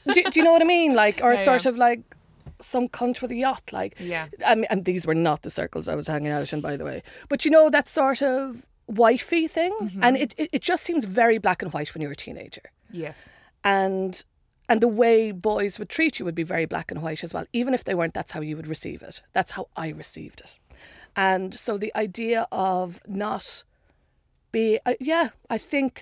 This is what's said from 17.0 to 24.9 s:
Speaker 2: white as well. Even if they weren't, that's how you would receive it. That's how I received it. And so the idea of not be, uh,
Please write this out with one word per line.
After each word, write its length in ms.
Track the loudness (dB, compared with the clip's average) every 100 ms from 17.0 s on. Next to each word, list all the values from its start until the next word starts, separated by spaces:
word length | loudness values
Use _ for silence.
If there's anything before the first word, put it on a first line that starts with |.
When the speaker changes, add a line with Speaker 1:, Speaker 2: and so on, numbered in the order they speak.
Speaker 2:
white 200 | -6 -6
as 100 | -8
well. 100 | -8 -6
Even 220 | -4 0
if 100 | -2
they 100 | -2
weren't, 200 | -2 -2
that's 180 | -4 -8
how 80 | -8
you 160 | -8 -8
would 100 | -8
receive 360 | -8 -8 -12
it. 180 | -16 -20 _
That's 180 | -4 -4
how 160 | -6 -10 -8
I 120 | -10
received 520 | -8 -10 -12 -16 -18
it. 180 | -20 -20 _ -20 -20 -20 -12 -2
And 380 | 0 0 -2
so 220 | -6 -6 -4
the 180 | -4 -4
idea 500 | -6 -4 -2 -2 -2
of 480 | -2 -2 -2 -4 -10 -10
not 580 | -6 -6 -6 -10 -14 -18 _ _ _ _ _ _ _ _
be, 260 | 0 2 2
uh, 80 | 0